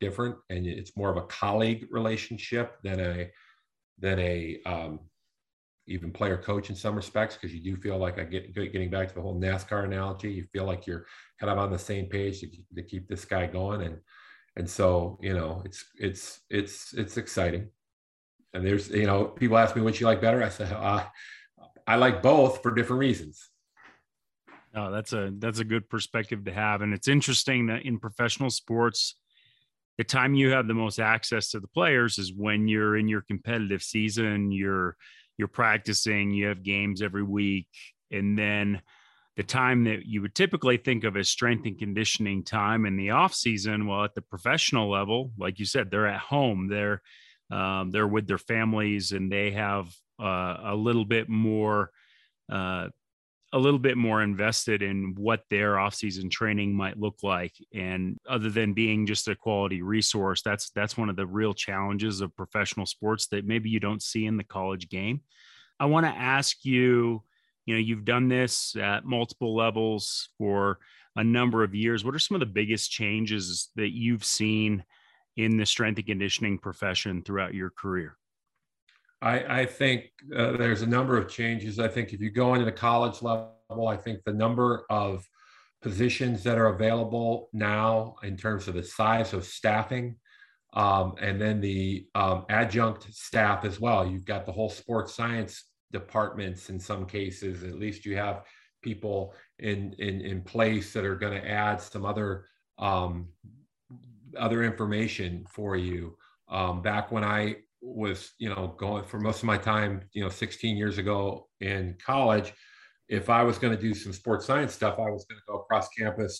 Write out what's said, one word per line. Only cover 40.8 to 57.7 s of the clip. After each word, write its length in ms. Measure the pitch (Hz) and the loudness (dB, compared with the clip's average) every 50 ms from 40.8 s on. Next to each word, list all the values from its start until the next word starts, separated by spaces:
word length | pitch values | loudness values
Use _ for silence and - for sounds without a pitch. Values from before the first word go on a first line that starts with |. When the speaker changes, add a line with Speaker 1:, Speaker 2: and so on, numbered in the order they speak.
| - 135 123 113 110 | 4 2 2 2 2
Speaker 2:
of 140 | 110 95 | 0 0
as 120 | 101 92 - | 0 0 0
strength 380 | - - 123 120 120 117 - | 0 2 2 2 2 2 0
and 100 | 113 95 | -4 -6
conditioning 640 | - 107 101 98 107 110 - - - 110 101 98 95 87 | -6 -4 -4 -2 0 0 0 0 0 0 0 -2 -2 -4
time 440 | - - 110 101 104 113 113 110 | -2 0 0 2 2 2 2 2
in 100 | 101 95 | 2 0
the 140 | 98 98 101 | 0 0 2
off 240 | 113 143 180 190 - | 4 4 4 4 2
season, 500 | - - 123 110 101 95 107 107 107 107 | 0 0 0 0 0 0 -2 -2 -2 -2
well, 180 | 104 98 101 104 | 0 0 0 -2
at 120 | 104 - | -2 -4
the 60 | 101 | -8
professional 680 | - - - 87 - 120 143 165 - - 143 120 107 101 | -12 -10 -8 -4 0 0 2 2 2 2 2 2 2 2
level, 420 | 101 98 101 101 110 123 135 127 113 | 2 0 0 0 0 0 -2 -4 -6
like 220 | 104 92 92 92 98 | -6 -4 -4 -4 -4
you 60 | 101 | -4
said, 260 | - - 135 110 95 | -2 0 -2 0 0
they're 160 | 98 104 107 | 0 0 2
at 120 | 104 98 98 | 0 0 -2
home, 480 | - - 143 143 139 120 104 92 92 | -4 0 0 2 2 2 2 0 -2
they're, 340 | 95 101 104 104 104 104 95 _ - - - - - - _ _ - | -2 -2 0 0 -2 -2 -4 _ -14 -20 -20 -20 -20 -20 _ _ -6
um, 400 | 104 95 95 95 95 95 95 92 | -4 -2 0 0 0 -2 -2 0
they're 160 | 92 107 107 | 2 2 2
with 180 | 101 104 110 107 | 2 2 0 0
their 140 | 92 98 90 | 0 -2 -2
families, 720 | - - 117 113 113 110 110 107 107 104 104 101 92 - | -2 -2 0 0 2 2 2 2 2 0 0 0 -2 -2
and 200 | 98 95 95 95 | -2 -2 -2 0
they 200 | 98 101 101 104 | 0 0 0 0
have, 420 | 101 104 107 101 101 101 92 85 - - _ _ _ - | 0 -2 -2 0 0 -2 -4 -6 -12 -20 _ _ _ -6
uh, 380 | 107 95 92 90 92 90 90 - 110 | -4 -2 -2 -2 -2 -4 -4 -6 -4
a 120 | 104 101 | -4 -2
little 300 | 107 110 120 117 117 110 | 0 2 4 4 4 2
bit 240 | 104 117 113 113 - | 2 2 0 0 2
more, 640 | 113 110 110 110 107 107 107 107 107 104 98 - _ _ _ _ _ _ _ _ _ _ _ - | 2 2 2 2 2 2 2 2 2 2 0 -2 _ _ _ _ _ _ _ _ _ _ _ -8
uh, 360 | 101 95 92 92 92 90 90 90 - _ _ _ _ _ _ _ _ _ _ - - | -6 -4 -2 -2 -4 -4 -6 -8 -10 _ _ _ _ _ _ _ _ _ _ -2 2
a 40 | 131 | 4
little 200 | 131 143 143 131 | 4 4 4 4
bit 180 | 123 135 123 | 4 2 2
more 260 | 120 117 113 107 107 107 | 4 2 4 4 4 2
invested 580 | 104 101 95 104 113 110 - - 117 107 98 | 2 2 2 2 2 2 0 0 0 0 0
in 320 | 101 98 98 98 98 95 95 | 0 0 -2 -2 -2 -4 -4
what 280 | 98 101 113 113 107 - - | -2 0 0 0 0 0 0
their 260 | 104 101 104 104 101 | 0 2 2 4 4
off-season 500 | 95 98 101 - - - 104 90 95 92 | 4 2 0 0 -2 -4 -4 -4 -4 -6
training 460 | 90 - - 113 107 107 104 101 101 101 | -4 -4 -2 0 0 0 0 0 0 0
might 260 | 98 98 95 95 107 | 0 -2 -2 -4 -4
look 180 | 104 104 - - | -4 -4 -4 -2
like. 320 | - 98 92 87 90 85 - - - _ | -2 0 0 0 -2 -6 -8 -12 -20 _